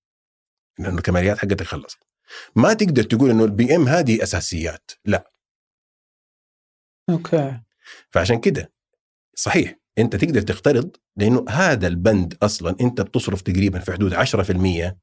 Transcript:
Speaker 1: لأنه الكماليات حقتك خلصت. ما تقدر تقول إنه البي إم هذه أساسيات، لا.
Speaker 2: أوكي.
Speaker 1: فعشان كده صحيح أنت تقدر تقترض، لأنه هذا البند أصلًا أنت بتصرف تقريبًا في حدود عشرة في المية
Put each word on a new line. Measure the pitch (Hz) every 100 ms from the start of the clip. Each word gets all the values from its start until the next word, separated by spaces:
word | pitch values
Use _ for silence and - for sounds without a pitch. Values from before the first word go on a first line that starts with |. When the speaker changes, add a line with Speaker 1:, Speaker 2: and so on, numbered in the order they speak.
| _ _ _ _ _ _ _ -
Speaker 1:
لأنه | 92 87
الكماليات | 95 90 95 104
حقتك | 98 95
خلصت. | 92 71 - - _ _ _ - - 107
ما | 160
تقدر | 220 196 131
تقول | 113 117 135
إنه | 110
البي | 110 101 123 175
إم | 131
هذه | 170 139 113
أساسيات، | 92 90 - 82 80 - - -
لا. | 104 92 - _ _ _ _ _ _ _ _ _ _ _ _ _ _ _ _ _ -
Speaker 2:
أوكي. | 170 170 160 139 120 - _ - - _
Speaker 1:
فعشان | - 92 -
كده | 202 143 - _ _ _ _ _ _ -
صحيح | - 190 92 - _ -
أنت | 113 101
تقدر | 170 123
تقترض، | - 95 143 123 170 - _ -
لأنه | 104 123 -
هذا | 131 185 120 90
البند | 87 101 101 85 -
أصلًا | 107 - 85 92
أنت | 123 123
بتصرف | 95 127 - 95
تقريبًا | - 92 98 90
في | 98
حدود | 90 101
عشرة | 87 - 104
في | 92
المية | 92 95 85 87 95